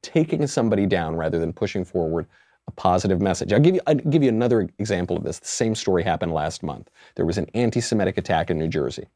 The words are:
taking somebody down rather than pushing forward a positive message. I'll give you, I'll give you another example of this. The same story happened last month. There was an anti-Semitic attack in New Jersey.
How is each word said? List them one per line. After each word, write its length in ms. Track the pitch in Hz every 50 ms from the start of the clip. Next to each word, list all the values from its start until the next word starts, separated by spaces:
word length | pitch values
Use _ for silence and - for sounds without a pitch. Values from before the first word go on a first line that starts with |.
taking 440 | - - - 165 160 156 - 160 151
somebody 400 | 139 - 143 117 113 107 98 98
down 300 | 95 98 90 82 80 80
rather 240 | 82 80 80 85 85
than 120 | 82 82
pushing 320 | 80 - 107 98 - 101 90
forward 420 | - - 92 82 80 82 85 78 _ _ _ _ _ _ _ _ -
a 20 |
positive 480 | - - - 90 90 92 - 101 95 87
message. 320 | 98 98 87 - - -
I'll 80 | 101 101
give 160 | 151 175 185
you, 40 | 180 -
I'll 80 | - 156
give 280 | 135 - 151 139 160
you 60 | 139 131
another 400 | 110 110 120 120 123 113 92 - _ _
example 380 | 104 107 101 87 87 - 90
of 80 | 85 -
this. 140 | 69 82 -
The 80 | _
same 280 | - - - 123 113 110
story 280 | - - - 95 87
happened 300 | 80 90 80 78 92 85
last 300 | 82 78 76 80 80 -
month. 280 | - 80 71 - - _ _ _ - - _
There 100 | - -
was 140 | 80 87 104
an 80 | 87 - -
anti-Semitic 640 | 113 123 113 - 120 117 - 117 107 98 92 - -
attack 320 | - - 87 78 78 -
in 80 | 87 78
New 100 | 80 80
Jersey. 380 | 78 80 69 62 - - - _ _